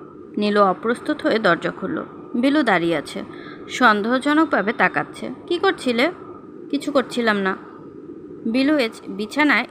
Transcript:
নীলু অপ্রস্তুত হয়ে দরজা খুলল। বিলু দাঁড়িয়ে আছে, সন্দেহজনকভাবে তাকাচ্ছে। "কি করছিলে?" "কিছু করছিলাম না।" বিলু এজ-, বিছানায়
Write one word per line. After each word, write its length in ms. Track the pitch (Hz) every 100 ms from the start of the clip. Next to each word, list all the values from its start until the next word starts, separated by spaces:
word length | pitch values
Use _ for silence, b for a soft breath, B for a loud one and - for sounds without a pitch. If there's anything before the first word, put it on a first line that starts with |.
| - - - -
নীলু 240 | 208 208
অপ্রস্তুত 580 | 196 175 220 240 - 294
হয়ে 160 | 311 220
দরজা 320 | 202 165 170
খুলল। 280 | - 190 - - - -
বিলু 260 | 240 269 302
দাঁড়িয়ে 340 | 233 180 170 156
আছে, 240 | - 190 - B B B B
সন্দেহজনকভাবে 1040 | - 247 208 220 254 294 302 302 269 202
তাকাচ্ছে। 540 | 240 180 147 151 - - 262 -
"কি 100 | 339
করছিলে?" 460 | 392 359 254 233 311 359 - - - - -
"কিছু 180 | 277 294
করছিলাম 440 | 277 240 247 233 202
না।" 160 | 190 190 - - - - - - - - 233
বিলু 280 | 247 269 302
এজ-, 280 | 226 - -
বিছানায় 580 | 196 214 269 294 220 -